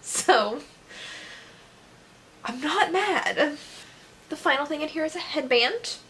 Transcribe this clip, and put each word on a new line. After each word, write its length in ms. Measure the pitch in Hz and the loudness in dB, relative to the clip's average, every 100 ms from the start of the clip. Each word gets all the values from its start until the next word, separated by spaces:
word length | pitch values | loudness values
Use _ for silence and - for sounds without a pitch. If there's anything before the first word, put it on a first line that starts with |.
So, 600 | - - - 277 208 247 - - - - - - - - - - - - - - - - - - | -4 -4 4 4 4 -4 -10 -20 -20 -16 -14 -14 -14 -18 -20 -20 -20 -20 -20 -20 -20 -20 -20 -12
I'm 160 | - 247 | -10 -4
not 300 | 294 370 - | -2 2 4
mad. 680 | 349 415 320 - - 220 294 - - - - - - - | 4 2 2 2 2 2 0 -12 -18 -20 -20 -20 -20 -10
The 60 | 311 | -4
final 280 | 349 269 | 0 2
thing 160 | 294 302 | 0 -2
in 80 | 311 | -4
here 160 | 320 | -2
is 100 | 311 | -4
a 60 | 349 | -4
headband. 760 | - 302 262 247 240 453 - - - | -4 -4 2 4 4 0 -6 -10 -12